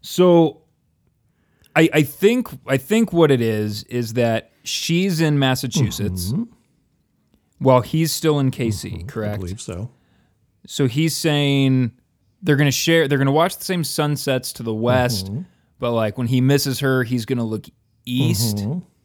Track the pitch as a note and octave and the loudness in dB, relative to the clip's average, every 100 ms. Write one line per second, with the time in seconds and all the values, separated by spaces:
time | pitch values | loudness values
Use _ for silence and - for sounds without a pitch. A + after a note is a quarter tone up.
0 | - - F3+ E3+ D#3+ - _ _ _ _ | -6 2 6 6 4 -2 _ _ _ _
1 | _ _ _ _ _ _ _ - D#3+ D3+ | _ _ _ _ _ _ _ 2 2 2
2 | C#3+ - G3 B3 A#3+ - - C3+ - A3 | 0 2 2 2 -2 -12 -4 -4 0 0
3 | A3+ E3+ D#3 C3 A2+ G#2+ G#2+ G#2 - B2 | 2 4 4 4 2 0 -2 -6 -6 -6
4 | A2+ A#2 A#2 A2+ - _ - - - E3+ | -4 0 0 0 -6 _ -10 -6 -2 0
5 | G3 D#3+ D#3+ D3 C3+ B2+ B2+ E3+ A#2+ - | 0 0 0 2 2 0 -2 -2 -2 -2
6 | G2 F#2 F2+ D#3 A#3 _ _ _ _ _ | -6 -4 -4 -6 -8 _ _ _ _ _
7 | _ _ _ _ _ _ C3 B2+ - D#3+ | _ _ _ _ _ _ 4 4 4 0
8 | D#3+ - D#3+ C#3+ C3+ - A#2 G2+ G2 F2 | 0 0 0 2 0 -2 -4 -4 -8 -10
9 | F2+ - G#2 G#2 F2+ G2 - F2+ A2+ _ | -10 -8 -6 -6 -8 -10 -10 -10 -12 _
10 | _ _ _ _ _ _ - - C3+ B2+ | _ _ _ _ _ _ -12 -2 0 0
11 | D#3+ - E3 D3 C#3+ C#3 C3+ C3 A#2+ _ | -2 0 -2 0 2 2 2 2 0 _
12 | _ _ _ _ E3 C#3+ D3 B2+ - E3 | _ _ _ _ 0 2 2 0 2 2
13 | C#3 C#3+ C#3 D3 F3 - - F3+ D3+ - | 2 2 2 2 0 -2 -6 -4 -4 -2
14 | D3 C#3+ - C3 - - A2+ A2 A#2+ B2+ | -2 -2 -2 -4 -4 -8 -6 -2 2 2
15 | B2 G#2+ F#2+ A2+ F#3 _ _ _ B2 A#2 | 2 -2 -6 -10 -10 _ _ _ -4 0
16 | A2 G#2 A#2+ C3 C3 C#3 C3+ B2 C#3 C3 | -2 -2 0 2 4 2 0 -2 0 0
17 | A#2 B2 G#2+ B2 A2+ A2 - _ _ _ | 0 -4 -2 -4 -4 -6 -10 _ _ _
18 | - B2 B2 G#2 A2+ G#2 G2+ F3 - _ | -6 -2 0 0 0 -2 -4 -6 -10 _